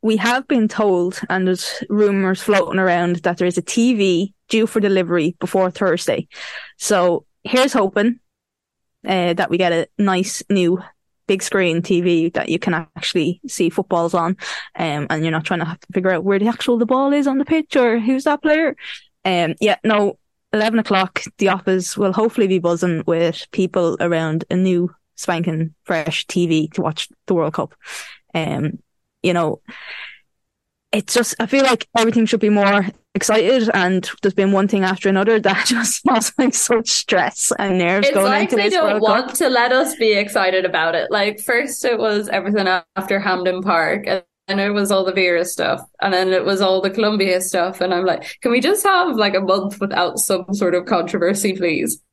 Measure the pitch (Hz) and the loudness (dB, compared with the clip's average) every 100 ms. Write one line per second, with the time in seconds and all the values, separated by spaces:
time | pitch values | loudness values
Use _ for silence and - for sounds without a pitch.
0 | 220 220 220 247 269 269 214 - 208 185 | 2 2 2 0 0 0 0 0 2 2
1 | 175 - - 185 185 180 - - - 208 | 0 -4 -4 -2 0 -2 -4 -10 -4 2
2 | 208 196 190 185 - 202 175 190 185 175 | 2 2 0 -2 0 0 2 0 2 2
3 | 175 175 180 175 180 175 - - 240 226 | 0 0 -2 0 0 -2 -4 0 2 2
4 | 196 170 196 _ _ 226 220 226 202 190 | 2 2 -2 _ _ 0 2 0 0 0
5 | 170 175 160 175 180 190 185 - 190 170 | 0 0 -2 -4 -4 0 0 0 -2 0
6 | - - - - - - - _ - 202 | -2 -4 -6 -14 -16 -16 -18 _ -2 2
7 | 175 175 _ _ - 247 269 262 196 202 | 2 0 _ _ -2 2 2 2 0 0
8 | 214 240 _ _ _ _ _ _ _ _ | 0 -2 _ _ _ _ _ _ _ _
9 | - 190 175 170 190 175 180 170 - - | -4 -2 0 0 -2 0 0 0 -2 -2
10 | 202 185 190 - - 202 175 185 - _ | 0 2 -2 -6 -2 0 2 0 -6 _
11 | _ _ - 190 - 196 180 165 175 180 | _ _ -4 -2 0 0 0 0 0 0
12 | 175 170 165 - - 170 - 165 165 - | 2 2 0 -2 -4 -2 -2 -4 -4 -10
13 | - 185 156 175 262 - 170 - 185 175 | -4 -2 -2 -4 -10 -2 -2 0 -2 0
14 | 170 175 170 190 - - - - 165 147 | 0 0 0 -4 -8 -12 -14 -6 -4 -4
15 | 143 160 160 160 156 175 156 175 - 202 | -4 -2 0 -2 -2 -4 -4 -8 -6 -2
16 | 185 180 190 196 214 233 - 240 226 262 | 0 0 0 2 0 0 0 0 2 2
17 | 277 285 277 269 277 320 302 294 240 233 | 2 2 0 0 0 0 0 2 2 2
18 | 220 262 285 294 311 302 320 - - - | 0 0 0 0 2 2 0 -4 -14 -18
19 | _ _ 190 180 165 160 214 180 220 214 | _ _ -2 0 0 0 0 0 0 2
20 | 202 - _ _ _ 214 214 226 214 196 | 0 -4 _ _ _ -2 0 0 2 0
21 | 190 - - _ 190 185 196 185 180 - | 0 -4 -12 _ 0 0 0 -2 -2 -2
22 | 202 190 220 233 196 185 170 170 180 160 | 0 2 0 2 2 2 2 0 0 0
23 | 160 170 170 156 - - 185 190 170 - | 0 0 0 -2 -8 -2 0 2 0 0
24 | 175 165 160 160 - 180 185 175 175 - | 0 0 0 -4 -2 0 2 2 -2 -6
25 | _ - - 170 170 160 160 _ - 170 | _ -10 -4 -2 -2 -2 -6 _ -4 -4
26 | 156 - - - 170 160 156 - 165 156 | -2 -6 -4 -2 0 0 0 -4 -4 -4
27 | - _ - 180 156 156 151 _ - - | -10 _ -2 0 0 -2 -8 _ -16 -16
28 | - - _ 160 147 135 156 - _ _ | -16 -20 _ -4 -4 -2 -4 -6 _ _
29 | _ _ - 175 160 - - - - - | _ _ 0 0 0 -4 -10 -20 -18 -16
30 | - - _ _ _ _ _ _ _ 208 | -18 -20 _ _ _ _ _ _ _ -6
31 | - 247 233 - 226 277 269 240 - 233 | 0 0 0 -4 0 2 2 0 0 0
32 | 226 233 220 226 214 208 202 202 190 - | 2 2 2 2 2 4 4 2 0 -8
33 | _ 196 - 214 180 262 220 196 180 185 | _ -6 0 2 4 2 2 0 2 0
34 | 180 - 202 190 190 196 196 202 190 185 | -2 -2 -2 2 2 4 2 2 0 0
35 | 196 190 202 220 214 196 - 233 233 - | 0 2 2 2 2 0 0 0 -2 -2
36 | - 233 226 - 254 - - 226 220 - | 2 2 0 0 0 0 0 0 0 -2
37 | - 190 160 - - - 196 185 175 190 | 0 0 0 -2 -4 -2 0 2 2 2
38 | 277 277 196 269 - 233 208 370 311 208 | 2 2 2 2 0 0 2 2 2 2
39 | 214 208 254 - 294 254 240 254 320 - | 2 2 0 0 0 2 2 2 0 0
40 | 220 202 208 220 190 185 180 175 165 170 | 2 2 0 0 2 2 0 0 0 0
41 | - 208 202 214 - 240 262 - 254 233 | -2 0 -2 -4 -2 -2 -2 -4 -2 0
42 | 220 208 208 196 185 208 185 185 - - | 0 -2 -2 -4 0 0 2 0 -2 -10
43 | 196 196 196 185 180 180 190 165 160 208 | -2 -2 0 0 0 -2 0 0 0 -2
44 | 202 190 - _ - 196 202 208 196 196 | -2 -4 -6 _ -6 -2 0 0 0 2
45 | 190 185 180 170 175 - - - - _ | 0 0 2 0 -2 -2 -2 -2 -6 _
46 | 196 185 185 185 - 190 190 190 196 196 | -2 0 2 2 0 0 2 2 0 0
47 | 214 214 190 185 185 185 175 190 180 175 | 0 0 0 0 0 -2 -2 -2 -2 0
48 | 185 170 - - 247 233 262 415 403 370 | 0 -2 -6 -6 0 2 2 0 2 2
49 | 359 226 202 190 190 196 196 - 196 - | 2 0 0 0 0 0 0 -6 -4 -2
50 | 175 226 - 190 185 202 190 180 175 190 | -2 -2 -2 -2 -2 -2 0 0 0 -2
51 | 170 156 170 202 202 190 175 156 - - | 0 0 0 0 -2 -2 -2 -2 -4 -6
52 | _ | _